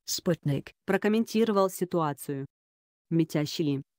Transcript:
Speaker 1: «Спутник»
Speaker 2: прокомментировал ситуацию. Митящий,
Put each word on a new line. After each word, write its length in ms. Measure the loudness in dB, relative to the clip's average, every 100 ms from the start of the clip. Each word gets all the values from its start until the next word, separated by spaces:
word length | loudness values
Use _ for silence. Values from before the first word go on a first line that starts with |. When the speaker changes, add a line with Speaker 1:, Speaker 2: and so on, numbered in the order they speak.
Speaker 1:
«Спутник» 680 | -6 -4 -2 0 0 -2 -4 -10
Speaker 2:
прокомментировал 840 | -2 0 2 2 2 0 2 2 2
ситуацию. 760 | 0 -2 0 -2 -4 -8 -8 -10 _ _ _ _ _ _
Митящий, 760 | 0 2 0 -2 -2 -2 -2 -6